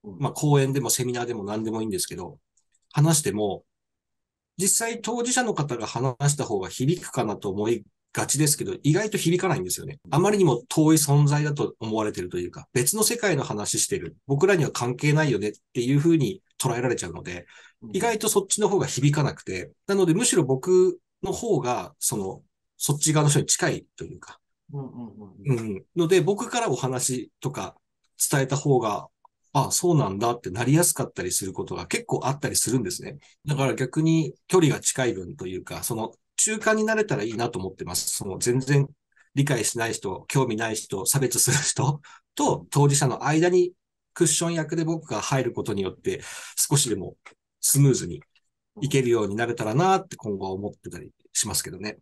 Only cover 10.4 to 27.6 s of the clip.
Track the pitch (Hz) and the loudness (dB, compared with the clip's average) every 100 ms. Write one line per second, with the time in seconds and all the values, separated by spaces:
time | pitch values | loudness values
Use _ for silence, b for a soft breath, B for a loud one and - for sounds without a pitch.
10.4 | 180 117 - - 156 160 143 143 143 147 | 6 4 0 4 6 6 6 6 6 4
11.4 | 151 147 107 - 110 110 107 95 90 90 | 0 -2 -4 -4 -4 -2 -2 -4 -6 -6
12.4 | 87 - - - 143 214 214 466 208 151 | -6 -10 -4 0 0 2 0 2 0 0
13.4 | 110 107 101 - - 95 85 - - 139 | 0 -4 -4 -2 -2 -2 -6 -14 -4 2
14.4 | 190 190 143 - 123 123 147 151 156 107 | 4 4 2 -2 -4 0 2 4 2 0
15.4 | 104 - _ 123 120 143 160 165 120 95 | -2 -6 _ -4 2 4 6 4 2 -2
16.4 | _ _ 135 117 123 117 92 80 90 87 | _ _ -2 0 0 0 -4 -10 -10 -12
17.4 | - B B B 226 190 233 214 220 202 | -14 B B B -8 -2 0 0 0 0
18.4 | 196 - 214 190 - - 147 147 135 - | 0 0 2 2 0 2 2 2 -2 -4
19.4 | - 92 90 _ - 196 180 165 254 208 | -10 -10 -10 _ -4 0 2 2 2 2
20.4 | 135 131 - 185 185 175 _ _ 196 185 | 2 0 4 4 4 2 _ _ -6 -4
21.4 | 240 170 123 120 - _ - 113 95 - | 0 0 0 -4 -6 _ -4 -4 -6 -10
22.4 | _ _ _ _ - 147 156 151 147 143 | _ _ _ _ -4 0 2 4 4 2
23.4 | - - 165 - - - - - - - | 2 0 0 -2 -10 -16 -16 -14 -20 -20
24.4 | _ _ _ 143 131 120 117 101 101 95 | _ _ _ -12 -12 -12 -16 -16 -20 -10
25.4 | 139 120 113 95 - 170 165 185 156 202 | -2 -2 -2 -8 -8 -2 4 4 4 -2
26.4 | 247 247 226 127 127 127 - 127 101 _ | -2 -2 -2 -2 -2 -2 -2 -4 -8 _
27.4 | 147 143 | -8 -8